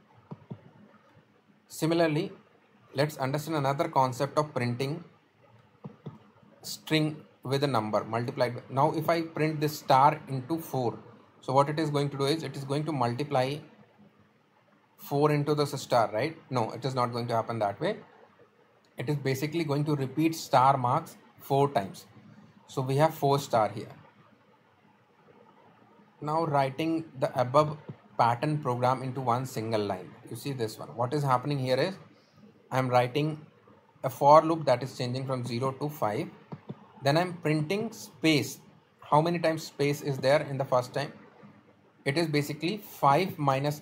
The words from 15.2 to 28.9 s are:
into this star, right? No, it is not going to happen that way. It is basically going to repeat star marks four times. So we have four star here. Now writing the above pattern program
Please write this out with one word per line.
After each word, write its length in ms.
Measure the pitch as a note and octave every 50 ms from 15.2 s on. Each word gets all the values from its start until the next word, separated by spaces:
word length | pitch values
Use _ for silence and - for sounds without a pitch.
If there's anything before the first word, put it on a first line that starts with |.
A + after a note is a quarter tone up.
| D3 D3+
into 240 | D3 D3 C#3+ D3+ D3+
this 160 | D3 D3 C#3 - C#3
star, 300 | - - C3 A#2+ A2 G2+ G#2
right? 240 | G#2+ B2 D#3+ D#3+ - - -
No, 220 | C3 B2+ A2+ A2
it 120 | - A2+ A#2
is 100 | C3+ B2+
not 200 | B2+ B2 A#2+ A#2+
going 140 | B2 A#2+ A#2
to 60 | A#2
happen 260 | A2+ A2 - A#2 A2+
that 200 | G#2 G2+ G2+ -
way. 180 | D3+ F#3 A3+ A3+ - - - - - _ _ _ - _ _ _ _ _ _ _ _ _ _ -
It 120 | B2+ B2+
is 60 | D3
basically 480 | C#3+ B2+ C3+ C3 - D#3 D3+ D3+ E3 E3
going 220 | C3+ C#3 D3 D3
to 100 | D#3 D3+
repeat 400 | C#3 C3+ B2+ - D3+ D#3 E3 D#3+
star 400 | - - - - C3 B2+ C3+ C3+
marks 400 | C3+ B2 A#2+ B2+ D#3+ E3 - - - - - _ -
four 300 | - - C#3 C#3 C#3 C#3
times. 360 | C#3+ A2+ G2 F#2 - - - - - - - - - - - - _ - _ -
So 140 | - C#3+
we 160 | C3 B2+ C3+ C#3
have 180 | D3+ D#3+ D#3
four 240 | - - C#3 C#3 C#3
star 300 | C#3+ - - A#2 G#2+ G2+
here. 260 | - G#2 F#2 - - - - - _ _ _ _ _ _ _ _ _ _ _ _ _ _ _ _ _ _ _ _ _ _ _ - - - - - _ _ - - - _ - _ _ - - _ _ _
Now 240 | - D3+ D#3 D#3+ E3
writing 640 | D#3 C#3+ C#3+ C3+ C3+ C3 C3+ D#3+ E3 E3 D#3+ D#3+ - - C3
the 140 | C3+ - - C3
above 380 | B2 A#2+ B2+ D3 D#3 D3+ D#3 - - - - - _ - - -
pattern 400 | B2+ A#2 A#2+ A#2+ C#3+ D3+ D3+ D3+
program 440 | D3 C3+ B2 A#2+ B2 B2